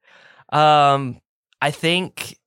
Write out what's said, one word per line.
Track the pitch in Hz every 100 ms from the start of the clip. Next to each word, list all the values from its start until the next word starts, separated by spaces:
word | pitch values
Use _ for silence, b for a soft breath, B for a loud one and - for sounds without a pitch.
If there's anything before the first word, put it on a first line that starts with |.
| b b b b b
Um, | 151 151 151 143 139 131 120 _ _ _ _
I | 147
think | 147 165 180 180 - - -